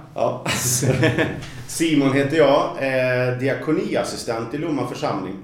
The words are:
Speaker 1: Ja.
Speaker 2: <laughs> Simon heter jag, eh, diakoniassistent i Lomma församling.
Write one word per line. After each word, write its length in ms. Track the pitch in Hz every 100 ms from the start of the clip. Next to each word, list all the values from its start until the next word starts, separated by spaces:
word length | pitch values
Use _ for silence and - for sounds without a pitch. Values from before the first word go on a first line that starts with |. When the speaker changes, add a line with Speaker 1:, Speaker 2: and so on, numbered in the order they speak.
| -
Speaker 1:
Ja. 300 | - 123 - - - - - 135 -
Speaker 2:
<laughs> 680 | 160 127 156 - - - -
Simon 440 | - 165 147 139
heter 240 | 135 139 160
jag, 260 | 139 147 -
eh, 680 | - 135 131 127 127 127 123
diakoniassistent 1160 | 135 123 - 175 208 135 101 107 - 113 117
i 40 | 143
Lomma 280 | 165 139 -
församling. 480 | - 135 101 92 95